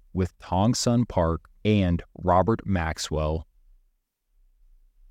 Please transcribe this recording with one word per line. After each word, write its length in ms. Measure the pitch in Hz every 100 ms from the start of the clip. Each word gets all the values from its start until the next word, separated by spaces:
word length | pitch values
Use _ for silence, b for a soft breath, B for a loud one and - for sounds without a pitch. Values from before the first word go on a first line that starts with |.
| -
with 240 | 90 92 -
Tong 340 | - 90 107
Sun 320 | 123 - 120 120
Park 440 | - 82 80 - -
and 380 | 104 104 92 85 - -
Robert 420 | 87 90 92 113 -
Maxwell. 800 | 92 80 80 - 78 76 80 - _ _ - _ _ _ _ _ _ _ _ _ - _ _ -